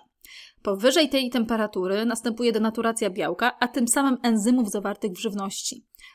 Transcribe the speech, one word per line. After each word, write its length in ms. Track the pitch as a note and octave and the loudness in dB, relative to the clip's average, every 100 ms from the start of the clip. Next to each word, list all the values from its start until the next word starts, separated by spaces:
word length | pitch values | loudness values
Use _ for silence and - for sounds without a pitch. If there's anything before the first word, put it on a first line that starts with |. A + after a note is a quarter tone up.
| - _ - - - _ | -12 _ -20 -20 -20 _
Powyżej 460 | - G3 A#3+ D4+ D4 | -4 2 4 4 4
tej 220 | C4+ B3+ | 2 0
temperatury 760 | B3 A3+ A3+ G#3+ G#3 F#3 G3 A#3 | 0 0 0 -2 -2 -2 0 0
następuje 460 | A3+ B3 A3+ A#3+ | -2 -4 0 0
denaturacja 580 | G#3+ A3 A3 A3+ A3+ G#3 | 2 0 0 -2 0 -2
białka, 480 | F#3 D#3 F3 A#3+ - | 0 -2 0 0 0
a 100 | B3 | -2
tym 200 | C#4 A#3+ | 0 2
samym 300 | C#4+ C#4 B3+ | 2 2 2
enzymów 480 | A#3+ A3+ G3+ B3+ A3 | 2 2 4 2 2
zawartych 420 | G#3+ G3 G3+ G#3+ | -2 -4 -4 -6
w 80 | F3+ | -4
żywności. 640 | A3+ G3 G3 - - - - _ - | -6 -4 -6 -6 -8 -10 -16 _ -20